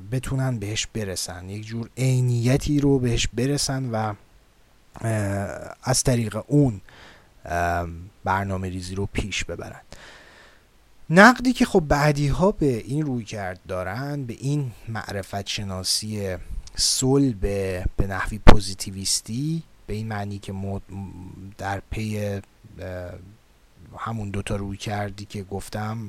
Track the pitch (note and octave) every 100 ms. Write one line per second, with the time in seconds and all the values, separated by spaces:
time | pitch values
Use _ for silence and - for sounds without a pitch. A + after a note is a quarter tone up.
0 | G2 B2+ - C3 C3 A#2+ G2 G#2+ - A#2
1 | G2+ F2+ - F2+ F#2 G#2+ G#2+ A#2 A2+ -
2 | C3 B2+ B2 A#2+ A#2+ C#3 - D3 C#3+ C3+
3 | B2 A#2+ - A2 C3 C#3 - C3 C3 A2
4 | A2 G2+ - - _ _ _ _ _ -
5 | A2+ A2 G2+ G2+ G2 - - - - B2
6 | - A#2+ G#2+ G#2+ - D3 C3+ G2 - -
7 | - - - _ - E2+ F2 F2 F2 E2
8 | F#2 - G2 F#2+ G2 F#2+ F#2+ F#2 F2+ F#2+
9 | G#2 - G2+ - - E2+ - - - -
10 | - - - - - - _ _ _ -
11 | - E3 A3 B3 B3 A#3+ A#3+ G3 D3 C#3+
12 | D3+ C#3+ C#3+ C3 F#3+ G#3 D3 A2+ G2 C#3+
13 | D3+ B2 G#2 G#2+ F#2 F#2 - F#2 F#2 A2
14 | C#3+ C#3+ B2 - C3+ D3 C3 - - A2
15 | - G2+ - G2+ G2+ - G2+ F#2 F#2+ -
16 | G#2+ G#2+ G2 F2+ - - - - - -
17 | C3 C#3 C#3 G2+ G2+ G2+ F#2+ F#2 F#2 -
18 | G2 F#2+ F2+ A2 - G2+ F#2+ F#2+ G#2 F#2+
19 | G2 - - A#2 D3+ E3 - - - G#2+
20 | A2 G#2 G2+ G2+ - G2 G2 G2 - G2
21 | F#2+ F2+ F#2 F#2+ F#2+ - F#2+ G2 - A2+
22 | A2 G#2 G#2 G2+ - _ G#2+ - F#2 F2+
23 | F2+ F#2 F#2+ G#2+ _ _ _ - - -
24 | - A2+ G#2 G2+ - G2+ G2+ G2 A2 G#2
25 | G#2 G2 G2+ G#2 F#2+ G2 - G#2 G#2+ A2+